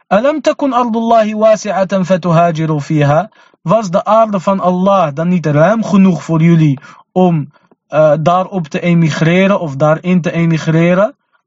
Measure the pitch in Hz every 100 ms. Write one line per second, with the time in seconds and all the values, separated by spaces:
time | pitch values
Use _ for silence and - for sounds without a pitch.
0 | - 196 269 311 311 - 277 240 247 226
1 | 226 226 214 214 220 214 208 185 190 196
2 | 180 185 175 160 175 160 160 151 139 156
3 | 143 151 214 _ _ _ 160 214 202 175
4 | 190 220 220 202 202 190 180 180 190 196
5 | 156 143 170 180 156 147 170 226 196 196
6 | 190 156 - 165 165 170 156 135 - -
7 | _ 185 185 160 135 _ _ _ _ 151
8 | 156 151 160 180 185 196 160 180 175 170
9 | 160 139 160 180 190 202 160 135 151 156
10 | 180 180 156 170 165 160 165 160 170 180
11 | 214 - _ _